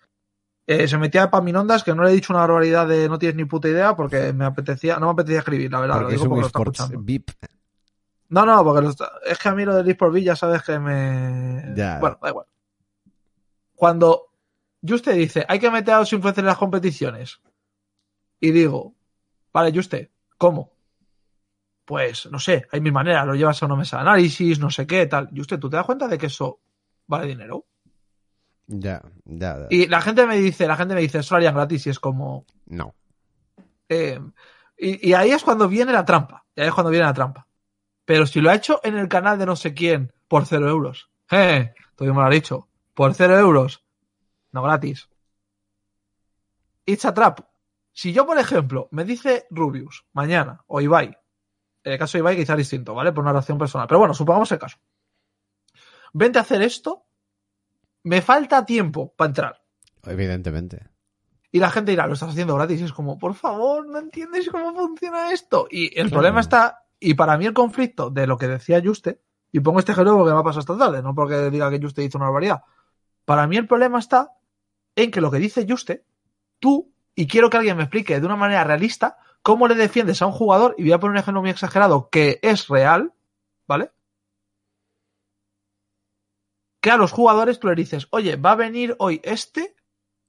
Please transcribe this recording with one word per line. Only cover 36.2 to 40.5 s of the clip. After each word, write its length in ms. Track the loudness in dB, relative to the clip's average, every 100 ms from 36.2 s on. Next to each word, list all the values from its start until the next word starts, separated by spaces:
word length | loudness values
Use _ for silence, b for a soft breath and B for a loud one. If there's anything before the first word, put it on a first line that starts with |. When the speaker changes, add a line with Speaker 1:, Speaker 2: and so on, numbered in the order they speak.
| 0 -10 _
Speaker 1:
y 60 | -4
ahí 80 | -2
es 60 |
cuando 160 | 0 2
viene 160 | 2 2
la 80 |
trampa. 320 | 0 -4 -8 -20 _ _ _ _ _
"Pero 220 | 2 2 2
si 140 | 4
lo 100 | 4
ha 40 |
hecho 260 | 4 2 -2
en 120 | -2 -4
el 120 | -2
canal 300 | 0 0 0
de 80 | -2
no 100 | -4
sé 160 | -6
quién 380 | -4 0 0 -4 _ 0
por 180 | 0
cero 220 | 2